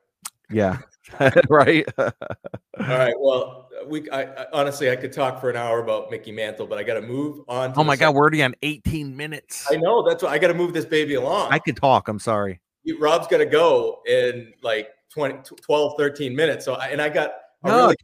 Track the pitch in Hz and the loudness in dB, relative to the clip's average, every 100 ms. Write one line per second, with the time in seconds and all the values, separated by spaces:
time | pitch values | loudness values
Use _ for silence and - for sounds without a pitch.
0 | _ _ - - _ 110 98 92 - _ | _ _ -20 -20 _ 0 0 0 -8 _
1 | _ - 135 - - 147 131 160 - - | _ 0 4 6 6 6 6 4 0 -2
2 | 104 - - - - - _ - 151 127 | -2 -4 -12 -12 -14 -18 _ -8 -2 2
3 | 127 - 135 127 - - - 113 139 151 | 2 2 0 0 -2 -10 -18 -16 -10 -10
4 | 147 135 131 127 131 151 143 135 135 - | -6 -6 -6 -10 -4 -2 -2 0 0 0
5 | 139 - 135 123 127 120 120 117 113 107 | -4 -4 -4 -2 -4 -2 -2 -2 -2 -4
6 | - 110 113 107 107 104 139 104 104 113 | -6 -12 -10 -8 -6 -6 -8 -6 -4 -6
7 | 110 131 147 147 - 123 131 135 151 139 | -6 -6 -6 -8 -8 -6 0 2 2 4
8 | 156 139 151 156 131 - 147 147 - 160 | 4 6 4 4 0 0 -6 -4 -4 -4
9 | 139 131 151 147 - - - 160 170 233 | -6 -10 -12 -12 -14 -8 -2 0 2 2
10 | 170 170 170 147 175 170 175 165 - 156 | 2 0 0 2 2 2 -2 -2 0 0
11 | 147 135 131 202 135 151 - 127 139 113 | 0 -2 0 0 -2 -4 -4 -2 2 2
12 | - 107 - 107 98 90 _ _ 156 156 | 0 -6 -4 -4 -4 -8 _ _ -10 -2
13 | 151 165 165 165 143 147 165 127 113 - | 0 0 2 0 2 4 4 2 0 -6
14 | 117 127 123 120 113 _ 117 110 107 - | -2 0 0 -4 -12 _ -6 -4 -6 -16
15 | _ 156 139 131 - 143 - 151 147 147 | _ -6 -6 -6 -16 -10 -2 0 0 0
16 | 143 143 135 131 160 120 139 127 131 143 | -2 -2 -6 0 0 0 -6 -6 -4 -4
17 | 151 160 147 - - _ - 233 233 160 | -2 -2 -2 -6 -18 _ 2 6 6 4